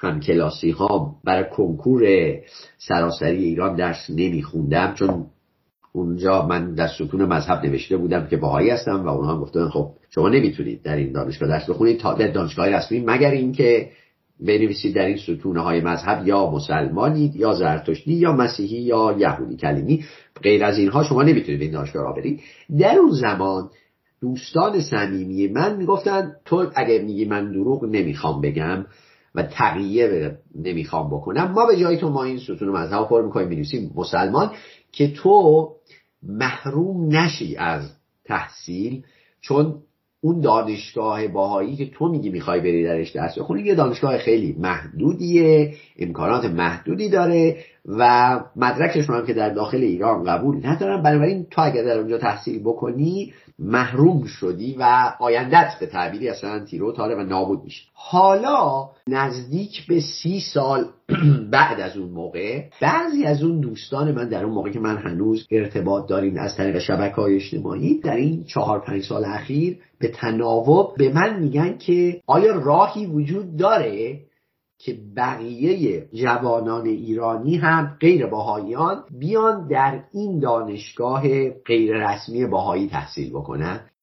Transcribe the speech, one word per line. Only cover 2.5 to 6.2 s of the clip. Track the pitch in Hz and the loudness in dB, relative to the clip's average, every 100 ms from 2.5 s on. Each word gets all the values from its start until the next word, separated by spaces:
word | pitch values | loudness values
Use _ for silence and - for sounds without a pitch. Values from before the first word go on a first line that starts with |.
| - - _ | -20 -20 _
سراسری | - 87 85 85 78 92 | -4 0 0 0 -2 0
ایران | 85 82 95 87 | 0 0 -2 -2
درس | 87 82 - | -2 -4 -6
نمیخوندم، | 80 90 82 73 80 71 80 90 | -2 0 -2 -4 -4 0 0 0
چون | - 95 87 76 _ _ _ _ _ _ | 0 0 -2 -6 _ _ _ _ _ _
اونجا | 90 87 87 | -6 -4 -2